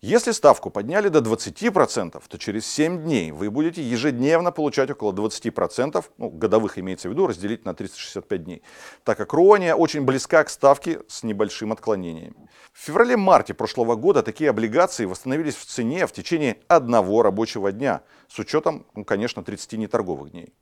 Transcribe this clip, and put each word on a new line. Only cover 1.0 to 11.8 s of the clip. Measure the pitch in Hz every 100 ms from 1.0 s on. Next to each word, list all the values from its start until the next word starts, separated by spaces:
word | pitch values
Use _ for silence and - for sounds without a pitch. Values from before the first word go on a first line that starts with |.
| 202
до | 160
двадцати | 113 113 - - 226
процентов, | 196 127 120 87 - -
то | -
через | - 104 -
семь | - 156 180
дней | 156 131 80
вы | 76 104
будете | 117 160 165
ежедневно | 131 120 147 120 135 165 175
получать | 170 147 - 131
около | 139 107
двадцати | 95 107 - 113
процентов, | - 87 - 139 - - _
ну, | 113
годовых | 80 110 107 104 -
имеется | 92 92 90
в |
виду, | 135 185
разделить | 90 101 113 101
на |
триста | 87 98 -
шестьдесят | - 101 -
пять | 95
дней, | 80 85 - - - -
так | - 110
как | 104
рония | 147 185 208 175
очень | 160 165 151
близка | 131 131 - 160
к | 147
ставке | - 139 139 - 160 -
с | -
небольшим | 117 104 107 - 107
отклонением. | 110